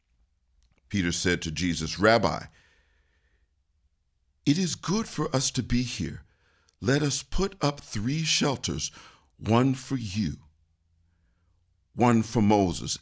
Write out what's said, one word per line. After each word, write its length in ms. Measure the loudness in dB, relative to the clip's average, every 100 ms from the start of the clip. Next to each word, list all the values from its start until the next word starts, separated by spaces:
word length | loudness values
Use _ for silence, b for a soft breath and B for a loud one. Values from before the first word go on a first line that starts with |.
| _ _ _ _ _ _ _ _ -6
Peter 240 | -2 -2
said 280 | 0 0 0
to 80 | -2
Jesus, 460 | -4 -2 -2 -6 2
"Rabbi, 500 | 4 4 2 -2 -10 _ _ _ _ _ _ _ _ _ _ _ _ _ _ _ _ _ _ _ 0
it 120 | 2
is 180 | 0 -4
good 340 | -4 -4 -4
for 240 | -6 -2 -2
us 160 | -2
to 100 | -4
be 220 | 0 0
here. 400 | -2 -6 -8 -8 -16 _ _ _ _ -6
Let 220 | 0 0
us 180 | 0 -4
put 360 | -2 0 0 0
up 200 | -2 -2
three 420 | -8 -6 -4 -2
shelters, 680 | -2 0 0 -2 -4 -6 -6 B B B B B
one 380 | 2 4 4
for 240 | 0 -4 -6
you, 400 | -4 -2 -4 -4 -16 _ _ _ _ _ _ _ _ _ _ _ _ _ _
one 300 | 2 6 6
for 180 | 2 2
Moses, 560 | 6 6 4 0 -6 -2